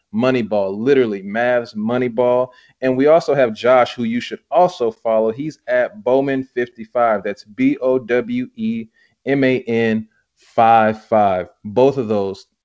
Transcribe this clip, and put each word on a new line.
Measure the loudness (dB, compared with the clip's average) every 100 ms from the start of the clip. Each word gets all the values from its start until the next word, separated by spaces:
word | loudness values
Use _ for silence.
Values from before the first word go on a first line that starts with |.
| _
Moneyball, | -2 0 0 0 -2 -2 -2
literally | 2 2 2 -2
Mavs | -6 -2 0 0 -4
Moneyball. | -6 -4 -2 -2 0 0 0 -2 -8 _ _
And | -2 2
we | 4
also | 4 2
have | 0 0
Josh, | 0 2 4 2
who | -2
you | -4 -4
should | -6 -12 _
also | 0 0 0 -4
follow. | -4 -2 0 0
He's | -4 -10 -10 -4
at | -2 -2 -4
Bowman | 0 0 0 -4
fifty-five. | -4 -6 -6 -8 -8 -2 0 0
That's | -4 -10
B | -12 -2 -2 0
O | 0 -2
W | 0 -2 -2 -6 -8
E | -6 -6 -6 -10 _ _ _
M | -4 0
A | 2 0
N | 0 0 0 -2 -6 _ _ _
five | _ 2 6 6 4 0
five. | -2 2 2 0 -6 _
Both | -4 2 2 2
of | -2
those | -2 -4 -8 -16 _